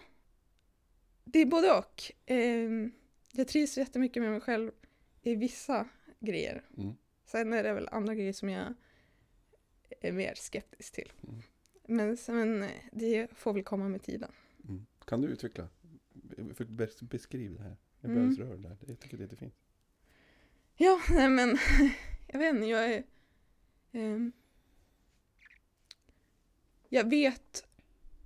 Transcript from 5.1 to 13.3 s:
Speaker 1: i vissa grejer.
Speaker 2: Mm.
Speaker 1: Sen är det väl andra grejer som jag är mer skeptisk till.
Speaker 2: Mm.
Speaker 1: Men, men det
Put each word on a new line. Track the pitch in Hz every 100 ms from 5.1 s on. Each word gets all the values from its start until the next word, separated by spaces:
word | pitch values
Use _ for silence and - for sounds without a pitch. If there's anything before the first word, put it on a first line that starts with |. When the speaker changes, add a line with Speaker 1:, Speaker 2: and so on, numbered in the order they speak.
| _
Speaker 1:
i | - 226
vissa | 240 - - 247 233 - - -
grejer. | 220 170 - - - -
Speaker 2:
Mm. | 98 123 _ _ -
Speaker 1:
Sen | 226 220
är | 226
det | 214
väl | 202 -
andra | 220 208 220
grejer | 196
som | 196 202
jag | 185 202 247 _ _ _ _ _ _ _ _ _ _ -
är | - -
mer | 180 190 -
skeptisk | - - - - -
till. | - - -
Speaker 2:
Mm. | - 110 - _ _ _ -
Speaker 1:
Men, | 226 208 233 -
men | 233 220 220 196 - -
det | - 226 220 233